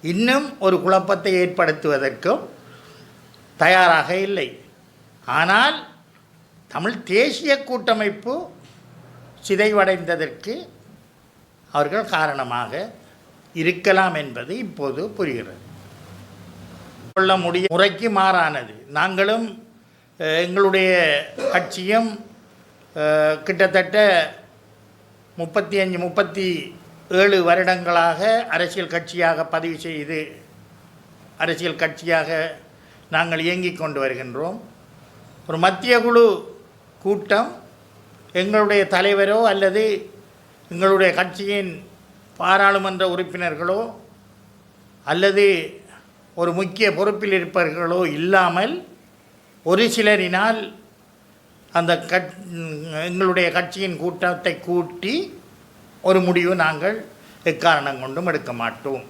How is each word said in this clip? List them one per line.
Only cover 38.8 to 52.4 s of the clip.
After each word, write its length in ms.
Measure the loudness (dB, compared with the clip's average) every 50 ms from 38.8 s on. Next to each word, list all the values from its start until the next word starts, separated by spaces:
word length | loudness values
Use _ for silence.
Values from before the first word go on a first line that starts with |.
| 2 2
தலைவரோ 540 | 2 2 2 2 2 2 2 2 2 2 4
அல்லது 640 | 2 2 2 2 2 2 2 0 0 -2 -4 -6 -12 -20 -20 -20 -20 -20 -20 _ _ -20 _ _ -14
எங்களுடைய 440 | -6 0 2 4 4 6 4 4 2
கட்சியின் 720 | 2 -2 -2 -4 -8 -6 -4 -4 -4 -4 -6 -8 -12 -16 -20 -20 -20 -20 -20 -20 -20 -20 -20 -12 -6
பாராளுமன்ற 720 | 0 2 2 4 4 4 4 2 0 -2 -2 0 -2 -2
உறுப்பினர்களோ 840 | 0 -2 -6 -6 -6 -6 -6 -6 -6 -4 -4 -4 -2 -2 -4 -8 -10 -18 -20 -20 -20 -20 -20 -20 -20 -20 -20 -20 _ -20 _ _ _ _ -20 -20 _ -16 -4
அல்லது 760 | -4 -2 2 2 2 4 6 4 4 4 2 -2 -6 -12 -18 -20 -20 -20 -20 -20 _ _ _ _ _ _
ஒரு 180 | -2 -2 -2 0
முக்கிய 400 | -2 -4 -4 -2 2 2 2 2
பொறுப்பில் 380 | 2 0 0 0 -2 -2 0
இருப்பவர்களோ 720 | 0 0 0 0 0 0 0 0 -2 -4 -4 -2 0 0 0
இல்லாமல், 840 | -2 -2 -4 -2 2 4 4 4 4 2 0 -2 -2 -4 -6 -10 -14 -20 _ _ -20 _ _ _ _ _ _ _ _ _ _ _
ஒரு 240 | 0 2 4 4 2
சிலரினால் 840 | 2 2 2 4 4 4 2 0 0 0 0 0 0 -2 -4 -10 -14 -20 -20 -20 _ _ _ _ _ _ _ _ _ _ _ _ _ -20 _ _ -2 -2
அந்த 160 | 2 2 0 0 0 -2
கட்-, 240 | -2 -2 -2 -4 -14 -18